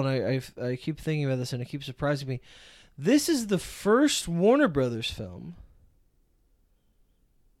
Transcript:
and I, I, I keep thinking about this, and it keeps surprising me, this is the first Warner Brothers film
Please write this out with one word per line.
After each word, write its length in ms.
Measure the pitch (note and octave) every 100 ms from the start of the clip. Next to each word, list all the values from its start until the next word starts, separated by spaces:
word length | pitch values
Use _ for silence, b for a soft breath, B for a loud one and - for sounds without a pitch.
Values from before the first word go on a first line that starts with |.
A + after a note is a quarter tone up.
| C3+
and 20 |
I, 320 | C3 G2+ C3 - -
I, 40 | B2
I 40 | B2+
keep 240 | - D3+
thinking 260 | - D#3 C#3
about 120 | C3
this, 160 | B2
and 80 | B2+
it 40 | B2
keeps 160 | C#3+ C#3
surprising 420 | B2 D3 C#3+ C3+
me, 140 | B2+ b b b b b -
this 300 | D3 D4 D#4+
is 160 | D4 G#3+
the 120 | F#3
first 680 | - - G3 A#3 D4 - -
Warner 400 | E3+ G3 C#4 C4+
Brothers 440 | C#3+ B2+ A2+ A2
film 440 | - G2 F2+ A#2+ F3 - _ _ _ _ _ _ _ _ _ _ _ _ _ _ _ _ _ _ _